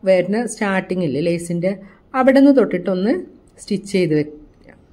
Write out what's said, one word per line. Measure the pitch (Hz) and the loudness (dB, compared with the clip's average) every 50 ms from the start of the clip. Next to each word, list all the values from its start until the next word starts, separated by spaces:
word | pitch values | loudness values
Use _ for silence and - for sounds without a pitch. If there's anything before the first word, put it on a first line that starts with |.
| - 190 | 2 2
വരുന്ന | 190 180 175 185 202 226 240 233 233 | 2 2 2 0 -2 -4 -4 -6 -6
സ്റ്റാർട്ടിങ് | - 220 202 190 190 185 - 185 180 180 156 | -4 -4 -2 -2 -2 -2 -4 -4 -4 -2 -2
ഇല്ലേ, | 123 139 160 170 | -2 -2 -2 -2
ലേസിൻ്റെ | 170 170 170 170 175 170 170 190 202 196 - - - _ _ _ - 262 | -2 -2 -4 -6 -6 -2 -2 -4 -4 -4 -12 -20 -20 _ _ _ -4 0
അവിടെ | 262 269 269 277 | 2 4 4 6
നിന്ന് | 277 285 277 277 | 6 6 6 4
തൊട്ടിട്ടൊന്ന് | 202 - - 175 175 - 190 185 185 220 294 370 - - - - _ _ _ - | 2 2 0 -4 -4 -4 -4 -2 0 -2 -2 -2 -6 -12 -18 -20 _ _ _ -20
സ്റ്റിച്ച് | - - 208 190 - - - | -8 -6 -6 -6 -6 -4 -2
ചെയ്ത് | 190 180 160 156 151 | 0 0 2 0 0
വെക്കുക. | 147 147 - - - - _ _ _ - - _ _ _ | -2 -4 -8 -20 -20 -20 _ _ _ -20 -20 _ _ _